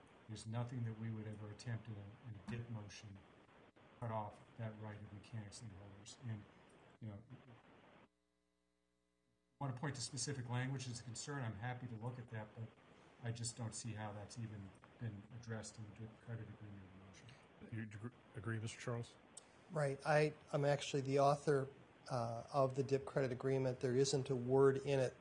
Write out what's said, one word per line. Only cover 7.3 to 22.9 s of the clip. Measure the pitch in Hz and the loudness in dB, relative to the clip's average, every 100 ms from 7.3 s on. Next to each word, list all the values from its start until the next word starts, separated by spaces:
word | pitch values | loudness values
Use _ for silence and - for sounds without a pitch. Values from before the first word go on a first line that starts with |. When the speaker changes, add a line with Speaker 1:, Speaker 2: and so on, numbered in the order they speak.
Speaker 1:
you | 127 127 113 - - - - - _ _ _ _ _ _ _ _ _ _ _ _ _ _ _ | -18 -18 -20 -20 -20 -20 -20 -20 _ _ _ _ _ _ _ _ _ _ _ _ _ _ _
want | 139 | -4
to | 117 | 0
point | 143 - | -2 -2
to | |
specific | - 127 147 127 120 | -4 -2 -2 -2 0
language | 123 131 135 131 | 0 2 -2 -4
as | 117 | -6
a | |
concern, | - 110 - 143 | -8 -8 -4 -2
I'm | 117 95 | -2 -2
happy | 123 123 120 | -4 -4 -6
to | 110 | -6
look | 117 123 | -6 -6
at | 117 | -8
that, | 110 107 - | -8 -8 -8
but | 113 - - - - - 120 | -10 -12 -20 -20 -20 -8 -6
I | |
just | 120 113 - | -4 -4 -4
don't | 113 | -6
see | - 117 104 | -4 -6 -4
how | 107 104 | -6 -6
that's | 101 - | -10 -8
even | 113 101 95 - - - | -6 -6 -10 -14 -20 -8
been | 113 101 - 117 | -6 -6 -10 -12
addressed | 113 110 104 - | -6 -6 -6 -10
in | 101 | -12
the | - | -10
dip | 110 - - | -12 -12 -8
credit | 110 98 | -8 -8
agreement | - 104 98 95 - | -10 -12 -12 -14 -16
motion. | - - - - - - - | -18 -18 -18 -20 -20 -18 -8
Speaker 2:
You | 110 110 | -6 -6
deg-, | 104 120 - - 120 | -6 -10 -10 -14 -6
agree, | 104 113 | -2 -2
Mister | 110 - | -2 -6
Charles? | - 120 120 - - - - - - | -4 -4 -4 -12 -20 -20 -20 -20 -4
Speaker 3:
Right. | 160 139 135 151 | 0 2 2 6
I, | 151 151 - - | 8 8 2 -2
I'm | 147 143 | 4 6
actually | 143 - 143 | 4 4 0
the | 131 139 | 4 8
author, | 139 143 - 139 135 - - - - | 8 6 6 4 2 -8 -20 -18 -2
uh, | 131 117 117 - | 0 0 -2 0
of | 143 135 127 | 4 4 4
the | |
dip | 131 | 4